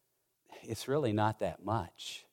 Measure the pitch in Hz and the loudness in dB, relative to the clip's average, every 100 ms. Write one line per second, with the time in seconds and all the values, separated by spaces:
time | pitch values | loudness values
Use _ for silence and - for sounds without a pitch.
0 | _ _ _ _ - - 120 113 - 143 | _ _ _ _ -20 -14 -6 -6 0 2
1 | 127 104 107 110 95 80 98 110 85 - | 2 4 4 2 -2 -2 -2 0 -2 -8
2 | - - - | -12 -12 -16